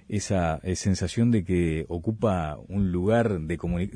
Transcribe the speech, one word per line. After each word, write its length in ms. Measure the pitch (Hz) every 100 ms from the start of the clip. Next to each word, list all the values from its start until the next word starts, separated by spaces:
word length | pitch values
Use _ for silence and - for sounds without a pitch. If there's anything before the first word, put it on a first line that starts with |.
| -
esa, 540 | 104 - 98 85 78
eh, 140 | 92 90
sensación 540 | 98 90 90 - 117
de 120 | 113
que 420 | 85 90 85 80 80
ocupa 680 | 87 110 110 113 92 76 65 -
un 240 | 98 98
lugar 480 | 87 92 117 110 92
de 160 | 78 82
comuni-, 340 | 85 87 98